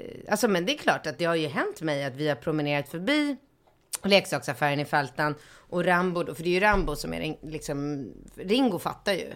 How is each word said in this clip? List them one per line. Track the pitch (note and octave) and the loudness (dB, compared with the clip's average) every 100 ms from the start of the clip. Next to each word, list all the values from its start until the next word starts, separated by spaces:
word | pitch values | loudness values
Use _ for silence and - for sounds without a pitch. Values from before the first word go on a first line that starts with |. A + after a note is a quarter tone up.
| F2+ - - | -12 -14 -4
alltså, | G#3 A#3+ | 0 2
men | F3+ F3+ | 2 0
det | |
är | D4 | 0
klart | - C#3 D#3+ | 0 0 -2
att | C#3 | -2
det | E3+ | 0
har | E3+ | 0
ju | D#3 | 0
hänt | F#3 G4 - | -2 -4 -4
mig | D#3 C#3+ C#3 | -4 -2 -4
att | B2+ | -2
vi | D3+ | 0
har | C#3+ | 0
promenerat | - D#3 D3 C#3+ C#3+ | 0 0 0 0 -2
förbi | E3 F#3+ D4+ D4 C4 _ _ _ _ _ - | -4 0 2 2 -2 _ _ _ _ _ -6
leksaksaffären | G3 G3 F3+ D3 - B2+ D3 C#3+ | 6 6 6 -2 -4 0 0 0
i | C#3 | 0
Fältan | D3+ C3+ - D3+ D3 - - - | 0 0 0 0 -2 -8 -20 -6
och | F3 F3 | -2 2
Rambo, | F3 F#3 F3 D#3 D3+ | 2 2 0 -4 -4
för | |
det | E3+ | 0
är | |
ju | F3+ | 4
Rambo | G#3 G3+ F#3 C#3+ | 4 4 2 -2
som | E3 | -4
är | E3 | -4
den, | D#3+ D3+ D#3 | -4 -6 -8
liksom, | D3+ D#3 C#3+ D3 C#3+ A2 - - - | -8 -6 -4 -4 -6 -8 -14 -18 -12
Ringo | F#3 B3 C4 F3 | 0 4 4 2
fattar | - - - | -4 -4 -2
ju. | F3+ - | -2 -4